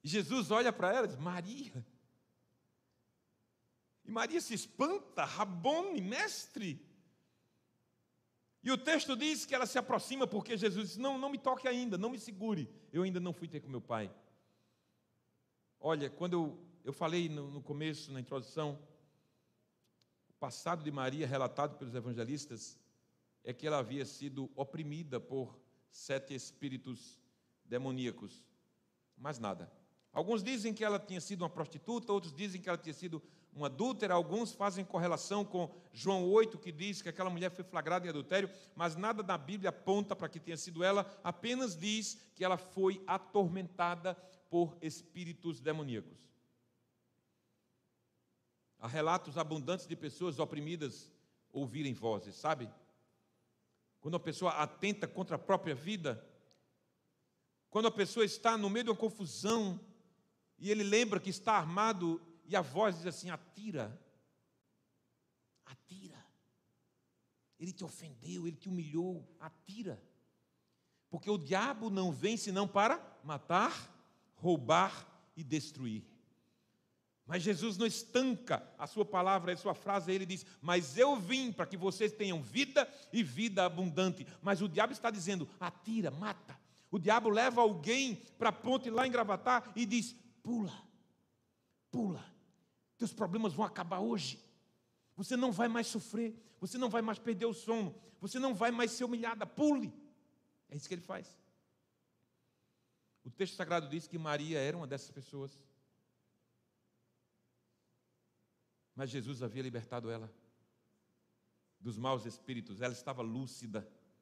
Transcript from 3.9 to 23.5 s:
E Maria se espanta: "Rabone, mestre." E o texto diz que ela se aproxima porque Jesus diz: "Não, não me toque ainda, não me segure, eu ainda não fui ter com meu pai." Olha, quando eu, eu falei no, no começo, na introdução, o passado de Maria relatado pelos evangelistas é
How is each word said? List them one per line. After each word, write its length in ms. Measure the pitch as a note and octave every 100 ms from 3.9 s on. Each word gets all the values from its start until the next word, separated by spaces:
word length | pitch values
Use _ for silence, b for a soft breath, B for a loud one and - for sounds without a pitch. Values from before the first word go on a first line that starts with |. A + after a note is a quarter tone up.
| _
E 80 | -
Maria 300 | A3+ A#3 E4+
se 120 | -
espanta: 720 | A3 - - C#4+ G4+ - -
"Rabone, 800 | C#3+ E3 G3+ F3 A#3+ D#4+ G4 D4
mestre." 840 | F#3 C4 G#4+ - - - F#3+ C#3 - - _ _ _ _ _ _ _ _ _ _ _ _ _ _ _ _
E 100 | -
o 60 | B3+
texto 380 | B3+ D#4+ - B3
diz 300 | D4+ C#4 -
que 100 | C4
ela 100 | A#3+
se 120 | B3+
aproxima 500 | B3+ A#3 - C4+ B3+
porque 300 | G#3 - A3
Jesus 320 | G#3 F#3 G3
diz: 80 | F3+
"Não, 200 | C4+ C4+
não 120 | C#4
me 80 | C#4
toque 300 | C4 B3+ C4
ainda, 300 | B3 B3 F3+
não 120 | A3
me 100 | A#3
segure, 500 | - F#3+ A3 F#3+ A#2+ B B
eu 120 | D#3+
ainda 160 | F#3+ F3+
não 120 | F3
fui 140 | - E3
ter 140 | D3
com 80 | C#3+
meu 120 | B2
pai." 320 | - A2+ G2 - _ _ _ _ _ _ _ _ _ _ _ _ _ _ _ _
Olha, 300 | D3+ D#3 C#3
quando 240 | - F3+
eu, 340 | F3 D#3 - - -
eu 100 | B2+
falei 360 | C#3+ D#3+ F3 E3+
no, 200 | D3+ C#3+
no 120 | C#3+
começo, 500 | - C#3+ D#3 D3+ -
na 80 | C3+
introdução, 580 | B2 C3+ A2+ - D3+ C#3+ - - _ _ _ _ _ _ _ _ _ _ _ _ _
o 60 |
passado 500 | _ C3+ - E3 E3+
de 80 | D3+
Maria 340 | C#3+ C3 C#3+ C#3
relatado 520 | C3+ B2+ - D3 -
pelos 180 | C3 B2
evangelistas 840 | A#2+ A#2 A#2 D3 - A2+ - - _ _ _ _ _ _
é 120 | -